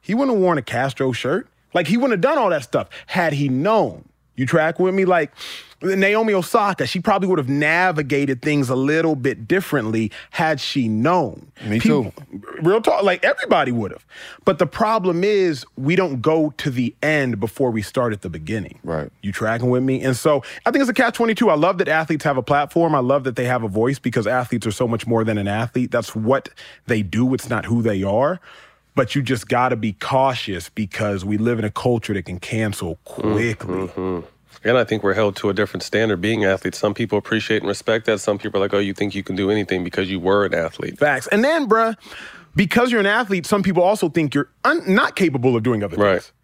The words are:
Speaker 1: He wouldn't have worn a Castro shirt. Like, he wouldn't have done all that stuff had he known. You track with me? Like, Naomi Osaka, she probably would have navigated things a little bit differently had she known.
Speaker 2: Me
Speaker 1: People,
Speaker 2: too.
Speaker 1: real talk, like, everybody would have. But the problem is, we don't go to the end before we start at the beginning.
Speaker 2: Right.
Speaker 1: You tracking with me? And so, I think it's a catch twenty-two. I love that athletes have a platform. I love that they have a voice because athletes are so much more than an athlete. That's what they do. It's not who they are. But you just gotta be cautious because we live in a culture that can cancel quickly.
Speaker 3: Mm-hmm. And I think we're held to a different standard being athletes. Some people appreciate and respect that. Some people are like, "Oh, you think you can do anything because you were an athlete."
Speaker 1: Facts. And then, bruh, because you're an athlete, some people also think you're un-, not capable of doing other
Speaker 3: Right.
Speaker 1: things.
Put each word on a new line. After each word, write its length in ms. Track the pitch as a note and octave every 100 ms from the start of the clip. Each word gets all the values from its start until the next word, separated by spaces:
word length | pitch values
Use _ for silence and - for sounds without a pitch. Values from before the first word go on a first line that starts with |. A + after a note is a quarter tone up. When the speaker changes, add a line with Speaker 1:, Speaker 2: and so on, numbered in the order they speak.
Speaker 1:
He 120 | -
wouldn't 220 | A3 C#4 A3+
have 60 |
worn 160 | F#3 D#3+
a 40 |
Castro 500 | A#2+ A#2+ C3+ - C3+
shirt. 340 | A#2 B2 F3 - _ _
Like, 140 | F3 D#3+
he 100 | A3+
wouldn't 160 | C4+
have 80 | G#3
done 160 | B3 D4+
all 140 | G#3+
that 140 | D#3+
stuff 240 | B2 C#3 G2+ - -
had 260 | F#3 E3
he 160 | D3 C#3+
known. 560 | C3 F3 A3 C#3 D#2 - _ _
You 100 | -
track 360 | B2+ E3 D#3 E3
with 120 | F#3
me? 120 | F#3+
Like, 260 | F#3 F3 D3+ - - - - -
Naomi 500 | F#3 F#3+ G3 G#3 A3
Osaka, 520 | G3 E3 A#3+ G#3 F#3 C3
she 120 | F#3
probably 300 | E3+ G3 F#3
would 100 | F3+
have 100 | C3
navigated 920 | C#3 D3 E3 F#3 D#3+ C#3+ C#3+ C#3+ C3
things 260 | D3+ D3 B2+
a 40 |
little 400 | B2+ C3+ D#3 E3
bit 320 | D3+ C3 - A2+
differently 640 | F#3 F#3 D3 A2 A2+ A2 - -
had 300 | - D#3+ D3+
she 280 | - C#3+ A#2
known. 640 | G#2+ C3+ F3+ B2+ D#2+ - - -
Speaker 2:
Me 120 | G#2+
Speaker 1:
People, 340 | A2 D3 G#2+ - -
Speaker 2:
too. 100 | G2 - -
Speaker 1:
real 180 | E3 G#3
talk, 200 | A3 -
like, 220 | G3 F3+
everybody 460 | G#3+ C#4+ - F#3+ C3
would 220 | A#2 G2+
have. 120 | - _ - - -
But 140 | - F3+
the 80 | F3+
problem 560 | - A3 A3+ F3+ E3+
is, 420 | G3 G#3 F3+ C#3+ - -
we 180 | C3+
don't 260 | F3+ F#3 C3+
go 320 | C3 D#3+ D3+ -
to 140 | D3+
the 240 | B2+ A#2+ -
end 360 | C#3+ D#3 C3 A2
before 320 | A2 - C3
we 120 | A2
start 300 | G#2 - B2
at 100 | G#2
the 80 | -
beginning. 480 | E2 D#2 G#2+ F2 -
Speaker 2:
Right. 280 | E2+ D#2+ D2+ _
Speaker 1:
You 80 | G2
tracking 400 | G2 A2 A2+ B2
with 120 | B2+
me? 180 | C3 C3
And 140 | C3 B2+
so, 260 | D#3 C#3+ - - -
I 40 |
think 80 | C#4
it's 80 | C4
a 40 |
catch 200 | A#3 A#3+
twenty-two. 360 | - A#3 A3 A#3
I 40 |
love 240 | D#3 E3+ F#3
that 100 | F3+
athletes 360 | D#3 D#3 D#3+
have 120 | D3+ C3+
a 60 |
platform. 520 | A#2+ C#3+ C#3+ E3+ E3 D3+
I 40 |
love 240 | B2 C#3
that 120 | C3 A#2+
they 80 |
have 180 | B2 B2+
a 60 | A2+
voice 300 | G2 A#2 C#3
because 280 | C3 A#2+ G#2
athletes 400 | B2+ A#2+ A#2+ A2
are 60 |
so 160 | G2+ B2
much 180 | A2+ -
more 160 | A#2
than 140 | A2 G#2+
an 80 | G2+
athlete. 420 | G#2 A#2 B2+ B2
That's 240 | A#2+ A2+ A#2
what 320 | A2 C3+ - - - - -
they 140 | A2+
do. 300 | G2+ G#2+ B2+
It's 160 | C3 -
not 160 | A2 F#2+
who 140 | A#2
they 220 | A2+ G2
are. 380 | G2 G#2 C#3+ F3+ - - - _ _ -
But 180 | B2
you 80 | D3
just 260 | B2+ B2+ -
gotta 280 | A#2+ B2+ A#2+
be 160 | A2
cautious 760 | G2 - C3 C3+ B2 - F#2 E2+
because 560 | - G#2 - G#2+ G2
we 140 | F#2+ G#2
live 200 | A2+ A#2
in 40 |
a 60 | G#2+
culture 420 | - B2+ A#2+ -
that 120 | G2+ F2
can 140 | F2
cancel 580 | - A2 A2 G2 F2+ E2
quickly. 500 | - - G#2+ G#2+ A#2
Speaker 3:
Mm-hmm. 720 | A2 - F2+ F#2 - F#2 F2+ E2 _ _ -
And 120 | - B2
I 60 |
think 200 | A2 G#2+
we're 100 | G2+
held 220 | F#2+ G#2 G2
to 120 | G#2
a 60 |
different 300 | F#2+ G#2 F#2+
standard 360 | - G#2 A2 F#2+
being 240 | G2 A2+
athletes. 320 | G2 F#2+ - -
Some 160 | G#2+
people 240 | G2 A2+ G#2
appreciate 420 | - A2 - A2
and 60 | -
respect 360 | G2+ - A2 A2
that. 120 | G#2+
Some 180 | - G2+
people 240 | G#2+ G2
are 40 |
like, 100 | G2
"Oh, 40 | G2+
you 120 | G2+
think 220 | G2 G#2
you 80 | G2
can 140 | F#2+ F#2+
do 120 | G2
anything 340 | G#2+ G2 F#2
because 260 | F2 - F#2+
you 80 | F#2+
were 260 | F2 G2+
an 100 | G2
athlete." 440 | E2 D#2+ - - -
Speaker 1:
Facts. 300 | D3 C3+ B2+
And 140 | G#3
then, 240 | C4 E4 C4
bruh, 260 | A3 A3+ A3+ - - - - - -
because 340 | G3 - B3
you're 100 | A#3
an 60 | G3
athlete, 400 | G#3+ A3 F#3+ D#3
some 160 | G#3
people 200 | F#3+ F3
also 260 | F3+ G#3 E3+
think 260 | D#3+ D3+
you're 160 | C#3+ - _
un-, 180 | A#3+ D#4+ G3
not 280 | G3 D4 -
capable 400 | F3+ C3+ B2 A#2
of 60 |
doing 200 | A2+ A2+
other 120 | G2+ E2+
Speaker 3:
Right. 180 | G2+
Speaker 1:
things. 180 | F#2 - _